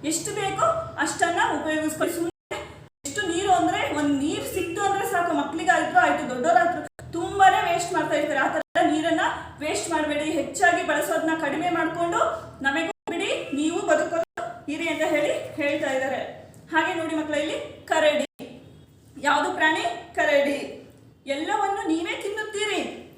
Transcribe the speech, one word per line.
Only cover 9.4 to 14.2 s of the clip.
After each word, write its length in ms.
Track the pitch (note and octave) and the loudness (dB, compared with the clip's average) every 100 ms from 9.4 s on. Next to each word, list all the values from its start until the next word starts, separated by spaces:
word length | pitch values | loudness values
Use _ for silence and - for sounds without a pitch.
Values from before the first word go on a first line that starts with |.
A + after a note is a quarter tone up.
| - - | -10 -6
ವೇಸ್ಟ್ 260 | D4+ F4+ - | -4 -2 0
ಮಾಡಬೇಡಿ. 340 | D#4+ D4+ D4 D#4 E4 | 0 0 0 0 0
ಹೆಚ್ಚಾಗಿ 440 | - - F4 F4 - | -2 2 4 4 2
ಬಳಸೋದನ್ನ 440 | D4 E4+ E4 D#4+ D#4+ D4 | 0 2 0 0 0 0
ಕಡಿಮೆ 240 | D4 F4 | 0 0
ಮಾಡ್ಕೊಂಡು 520 | E4+ D#4+ E4+ E4+ - - - - - C4+ | 0 0 0 0 2 0 -2 -10 -4 -2
ನಮಗೂ 260 | D4+ E4 - - | -2 -4 -6 -8
ಬಿಡಿ, 200 | E4+ G4+ - - C4+ | -4 -2 -4 -4 -2
ನೀವು 180 | D#4 F4+ F4+ | -2 -2 2
ಬದುಕಲು 540 | D#4 - E4 | 2 2 -2